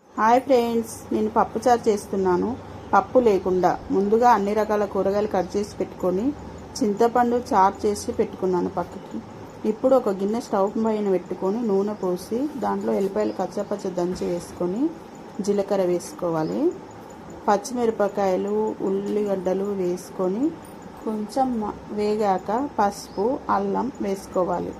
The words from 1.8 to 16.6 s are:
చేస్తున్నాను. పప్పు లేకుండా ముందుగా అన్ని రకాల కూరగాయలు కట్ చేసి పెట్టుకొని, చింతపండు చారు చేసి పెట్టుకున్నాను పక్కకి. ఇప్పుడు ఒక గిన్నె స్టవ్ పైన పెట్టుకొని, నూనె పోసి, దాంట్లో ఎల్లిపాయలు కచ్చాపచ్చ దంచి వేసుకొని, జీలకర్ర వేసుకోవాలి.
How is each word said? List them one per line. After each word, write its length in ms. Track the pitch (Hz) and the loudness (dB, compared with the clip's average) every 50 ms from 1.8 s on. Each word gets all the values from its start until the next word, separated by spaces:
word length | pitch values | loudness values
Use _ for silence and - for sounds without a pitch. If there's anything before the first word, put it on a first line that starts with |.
| 240 | 4
చేస్తున్నాను. 680 | 233 208 202 - - - 196 190 185 180 180 185 208 247 - - - - - - | 2 2 2 0 -4 -2 0 2 2 2 2 2 0 -2 -6 -8 -14 -14 -14 -8
పప్పు 320 | - - 202 196 - - 254 | 4 4 4 4 6 4 6
లేకుండా 520 | 247 233 202 180 180 196 180 185 180 180 147 - - - | 6 6 4 4 2 2 2 4 4 2 2 0 -2 0
ముందుగా 380 | - 190 196 202 208 226 240 247 | 0 2 4 4 4 6 8 8
అన్ని 220 | 240 208 196 202 214 | 6 6 4 2 2
రకాల 300 | 220 214 208 214 208 208 | 0 2 2 2 0 0
కూరగాయలు 440 | 202 - 202 190 196 196 208 208 208 | 0 0 0 0 2 2 2 0 0
కట్ 220 | - 190 180 180 | 0 0 -2 0
చేసి 240 | - 202 208 202 - | -2 -4 -4 -4 -4
పెట్టుకొని, 480 | - 190 - - - - 185 180 185 214 277 294 - - - - - - - - | -6 -6 -6 -4 -2 0 0 0 2 0 0 -2 -4 -10 -14 -14 -14 -16 -12 -4
చింతపండు 640 | - 269 208 202 208 233 233 226 247 240 240 240 247 240 | -2 0 0 2 4 2 4 4 4 2 4 2 0 0
చారు 300 | - - 202 190 196 196 | 2 4 4 4 4 4
చేసి 360 | - - 214 208 208 - - 233 | 2 -2 -2 -2 -2 -4 -6 -2
పెట్టుకున్నాను 560 | - 220 - - - - 185 185 180 175 185 | -2 -2 -2 -2 -4 -2 0 2 2 0 0
పక్కకి. 500 | - - 175 - - - - - - 226 - - - - - - - - - 214 | -2 -4 -6 -6 -8 -14 -14 -12 -12 -12 -12 -12 -16 -16 -16 -16 -16 -6 -2 -2
ఇప్పుడు 260 | 208 214 - 262 262 | -2 2 4 4 4
ఒక 140 | 254 226 220 | 6 4 2
గిన్నె 320 | 196 185 196 202 220 233 | -2 0 -2 -2 -2 -2
స్టవ్ 300 | - - - 202 190 208 214 | -4 -2 0 0 0 2 0
పైన 340 | 233 220 220 220 214 208 202 | 0 0 0 0 0 0 2
పెట్టుకొని, 500 | 190 180 180 - 185 - - 190 196 233 247 | 0 0 0 -4 -8 -4 -2 -2 -2 0 0
నూనె 320 | 226 196 196 196 208 214 | 2 2 2 2 0 -2
పోసి, 440 | 208 - 180 180 180 - - 214 233 277 302 294 | -2 -2 -2 -2 -2 -4 -4 -4 -2 -2 -2 -4
దాంట్లో 360 | 277 208 202 202 202 202 220 226 | -4 -4 -2 -2 -2 -2 0 0
ఎల్లిపాయలు 400 | 208 196 190 190 214 214 214 208 | 0 0 0 0 0 -2 -2 -2
కచ్చాపచ్చ 600 | - 190 180 - - 202 202 214 202 - 196 180 | -4 -4 -4 -4 -6 -4 -4 -6 -6 -4 -4 -2
దంచి 300 | 180 175 180 185 175 196 | -2 -2 -2 -2 -2 -2
వేసుకొని, 560 | 190 175 175 170 - - - 175 175 180 220 277 330 320 - - - - - - - - - | -4 -4 -4 -6 -10 -8 -4 -4 -2 0 0 0 -2 -2 -4 -16 -18 -18 -18 -18 -16 -8 -6
జీలకర్ర 440 | 196 196 202 202 196 196 208 196 190 | -2 0 2 0 2 0 2 2 2
వేసుకోవాలి. 760 | 180 175 175 170 - - - - 175 165 160 156 160 180 214 | 2 2 0 -2 -6 -10 -6 -4 -2 0 0 0 0 0 2